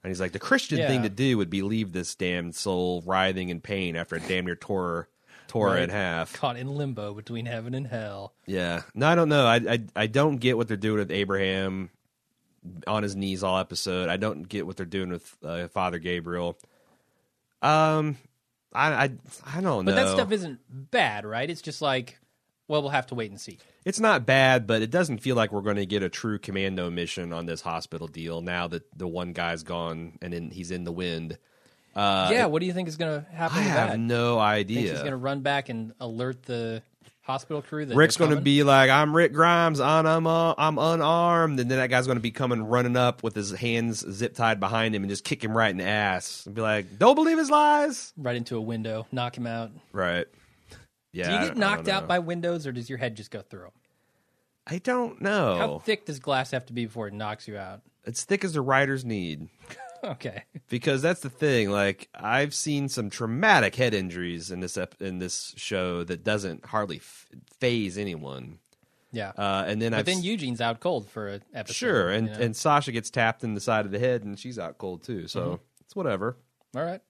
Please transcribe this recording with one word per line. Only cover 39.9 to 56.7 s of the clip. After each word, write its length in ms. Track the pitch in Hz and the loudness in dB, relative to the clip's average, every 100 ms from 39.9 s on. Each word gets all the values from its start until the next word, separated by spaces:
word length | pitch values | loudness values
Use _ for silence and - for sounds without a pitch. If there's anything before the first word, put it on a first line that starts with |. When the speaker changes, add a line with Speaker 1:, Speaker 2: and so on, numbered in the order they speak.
| 160 160 | 6 6
Speaker 1:
I'm, 180 | 160 160 | 4 4
uh, 260 | 165 165 - | 4 2 4
I'm 220 | 156 156 | 2 4
unarmed," 800 | 156 165 151 170 175 170 160 135 | 2 4 4 4 4 4 4 2
and 100 | 123 | 2
then 100 | 131 | 2
that 120 | 127 | 4
guy's 160 | 127 127 | 2 4
gonna 140 | 123 | 0
be 100 | 117 | 0
coming 320 | 110 131 120 | -2 0 0
running 340 | 110 123 123 123 | 2 2 4 4
up 280 | 123 120 | 4 2
with 100 | 113 | -4
his 160 | 107 101 | -4 -6
hands 580 | 92 117 117 117 107 - | -4 -2 0 0 -4 -8
zip 260 | 98 117 | -4 -4
tied 260 | - 117 107 | 0 2 2
behind 340 | 95 113 113 | 0 0 0
him 80 | 107 | 0
and 80 | 98 | -2
just 140 | 101 | -4
kick 180 | - 147 | -4 -4
him 140 | 110 110 | 0 2
right 140 | 110 | 2
in 80 | 92 | 2
the 60 | |
ass 600 | 92 107 104 92 - - - | -2 0 0 0 -4 -14 -10
and 80 | |
be 80 | 104 | -4
like, 360 | 110 107 92 98 | 0 0 -2 4
"Don't 160 | 214 285 | 6 8
believe 200 | 320 320 | 4 2
his 120 | 294 | 4
lies." 640 | 294 302 294 294 247 - - | 4 6 4 2 -4 -12 -8
Speaker 2:
Right 200 | 131 123 | -4 -4
into 200 | 117 117 | -4 -6
a 40 | |
window, 480 | 110 113 110 110 110 | -4 -4 -4 -6 -6
knock 260 | 123 123 123 | -4 -4 -4
him 100 | 120 | -6
out. 240 | 113 113 147 _ | -6 -8 -12 _
Speaker 1:
Right. 340 | 104 90 87 85 _ _ _ _ - - _ _ | -2 0 0 -4 _ _ _ _ -20 -20 _ _
Yeah, 120 | 87 87 | -6 -2
Speaker 2:
Do 40 | |
you 40 | 87 | 0
Speaker 1:
I 40 | |
Speaker 2:
get 60 | 90 | 0
Speaker 1:
don't, 140 | 240 | 2
I 40 | 196 | 0
don't 100 | 202 | 0
Speaker 2:
knocked 120 | 82 | 0
out 140 | 196 | -2
Speaker 1:
know. 40 | 170 | 0
Speaker 2:
by 100 | 180 | 0
windows, 460 | 170 175 170 170 143 | 0 -4 -2 -2 -4
or 60 | |
does 160 | 123 117 | -8 -8
your 80 | 127 | -6
head 180 | 123 107 | -6 -6
just 120 | 104 | -12
go 120 | 110 | -14
through 220 | - 95 90 | -14 -18 -18
'em? 60 | _ _ _ _ _ _ _ _ _ - | _ _ _ _ _ _ _ _ _ -8
Speaker 1:
I 120 | 170 | -6
don't 420 | 254 247 233 - | -2 -2 -2 -4
know. 360 | 196 208 135 87 | 0 2 2 2
Speaker 2:
How 200 | 107 151 | 0 -2
thick 260 | - 208 - | -2 -2 -2
does 120 | 139 | -10
glass 320 | 135 135 131 | 0 0 0
have 120 | 131 | -4
to 60 | 127 | -4